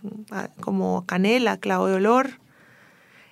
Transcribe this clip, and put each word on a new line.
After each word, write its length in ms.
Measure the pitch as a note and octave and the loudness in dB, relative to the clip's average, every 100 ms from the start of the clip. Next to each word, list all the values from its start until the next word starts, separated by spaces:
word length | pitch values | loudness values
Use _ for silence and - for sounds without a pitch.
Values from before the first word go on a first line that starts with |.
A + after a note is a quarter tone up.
| G#3 G#3+ G#3+ | -12 -14 -12
a-, 160 | G3 - - | -10 -10 -10
como 440 | - G3 F#3 F#3 F3+ | -4 -2 0 -2 -2
canela, 500 | F3+ F#3+ B3 A3+ F#3+ | 0 2 2 2 -2
clavo 280 | G3+ F#3 F#3+ | -2 0 2
de 80 | |
olor, 460 | F#3+ G3+ B3 C4 - _ _ _ - - _ _ - - | 2 4 4 2 -6 _ _ _ -20 -20 _ _ -20 -20